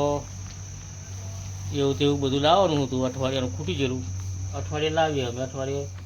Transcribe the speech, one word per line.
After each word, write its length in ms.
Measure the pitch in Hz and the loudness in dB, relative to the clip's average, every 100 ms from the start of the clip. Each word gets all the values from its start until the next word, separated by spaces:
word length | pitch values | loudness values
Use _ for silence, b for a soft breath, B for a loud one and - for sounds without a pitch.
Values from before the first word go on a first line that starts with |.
| 143 143 - - - - - - - - - - - - - - - | 4 2 -2 -10 -10 -12 -12 -12 -12 -12 -10 -10 -10 -10 -10 -8 -4
એવું 220 | 143 139 139 | 2 2 4
તેવું 220 | 143 143 | 4 4
બધું 220 | 135 139 | 2 4
લાવવાનું 440 | 147 185 185 147 135 | 6 6 6 4 2
હતું. 140 | 127 127 | 0 0
અઠવાડિયાનું 460 | 131 131 135 127 - | 0 0 0 -2 -2
ખૂટી 220 | 151 156 | -2 0
ગયેલું, 240 | 135 127 - - - - - | 0 0 -4 -6 -6 -6 -6
અઠવાડિયે 420 | 143 - 151 156 160 | -6 -4 0 2 4
લાવીએ 260 | 160 143 123 | 2 2 0
અમે. 140 | 123 | -2
અઠવાડિયે 440 | 127 139 135 143 143 - | -4 -4 -4 -2 -4 -8